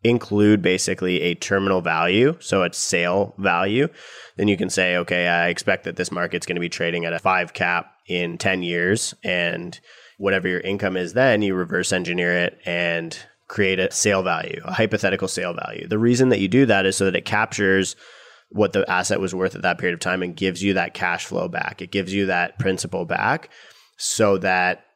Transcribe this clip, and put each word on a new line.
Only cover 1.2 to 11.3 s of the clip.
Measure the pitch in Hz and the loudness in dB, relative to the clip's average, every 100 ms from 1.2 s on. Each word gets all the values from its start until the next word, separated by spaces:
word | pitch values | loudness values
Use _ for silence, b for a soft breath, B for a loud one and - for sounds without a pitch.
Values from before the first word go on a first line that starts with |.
a | 85 85 | 0 -2
terminal | - 98 98 92 | -2 0 2 0
value, | 85 80 85 98 131 170 | 0 0 2 4 4 2
so | - 98 | -2 0
it's | 87 - | 0 -2
sale | - 90 87 95 101 - | -2 0 2 0 -2 -2
value. | 95 85 98 113 151 B B B B B | 0 2 2 2 0 B B B B B
Then | 104 | 0
you | 98 | 2
can | 92 | 0
say, | - 92 90 | 0 2 0
"Okay, | 85 87 87 | 0 0 2
I | 85 85 | 2 0
expect | 87 - 95 | 0 -2 -2
that | 95 87 | -4 -6
this | 90 | -6
market's | 90 87 90 - | -4 -4 -4 -4
gonna | 87 | -6
be | 87 | -4
trading | - 87 85 85 | -4 -2 -2 -4
at | |
a | 82 | -2
five | 95 92 87 | 0 0 -2
cap | - 87 87 - _ - | -2 0 0 -4 _ -6
in | 87 87 85 | -2 -2 -2
ten | 101 92 | -2 -2
years," | 87 85 87 110 - - | -2 -2 0 0 -2 -8
and | - 90 85 85 87 - B B B B | -4 -2 -2 -4 -10 -14 B B B B
whatever | 98 95 90 | 0 0 0
your | 90 | -4
income | 95 98 101 92 | -4 -2 -2 -2
is | 87 | -2
then, | 101 135 | 2 4